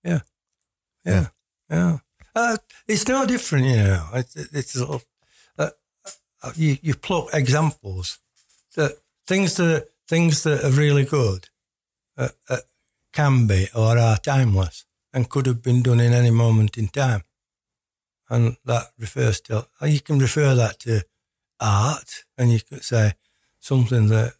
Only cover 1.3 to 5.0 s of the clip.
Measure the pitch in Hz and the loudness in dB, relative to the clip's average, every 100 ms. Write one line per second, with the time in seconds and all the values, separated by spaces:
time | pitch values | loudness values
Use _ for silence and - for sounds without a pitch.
1.3 | _ _ _ _ 160 175 151 _ _ - | _ _ _ _ -2 0 -2 _ _ -8
2.3 | 220 233 220 _ - - 214 - 269 240 | -2 -2 -2 _ -20 -4 -2 0 0 0
3.3 | 247 - 143 131 117 101 92 78 120 123 | -2 -2 0 2 4 2 0 -2 -8 -8
4.3 | 151 143 147 131 127 123 135 | -12 -10 -8 -8 -6 -6 -8